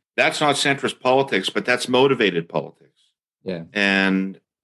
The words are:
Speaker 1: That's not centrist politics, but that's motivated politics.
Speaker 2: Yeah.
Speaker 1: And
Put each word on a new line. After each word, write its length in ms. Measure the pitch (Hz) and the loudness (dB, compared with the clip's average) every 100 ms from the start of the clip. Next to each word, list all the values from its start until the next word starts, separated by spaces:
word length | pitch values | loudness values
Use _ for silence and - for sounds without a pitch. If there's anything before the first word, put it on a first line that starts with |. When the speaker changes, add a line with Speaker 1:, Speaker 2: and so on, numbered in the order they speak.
| _ - | _ -2
Speaker 1:
That's 240 | 143 - | 0 0
not 160 | 147 139 | 0 0
centrist 440 | 147 139 127 - | 0 0 -4 -2
politics, 500 | 127 131 135 101 - | 2 2 2 -2 -2
but 160 | 110 104 | -4 -2
that's 240 | 123 - | -2 0
motivated 580 | 127 139 127 101 87 82 | 2 4 4 2 0 -4
politics. 540 | 80 69 - _ _ _ _ _ _ | -6 -6 -12 _ _ _ _ _ _
Speaker 2:
Yeah. 200 | 95 87 82 | -12 -12 -8
Speaker 1:
And 680 | 104 101 98 95 95 95 92 _ _ | -2 0 2 2 0 -2 -8 _ _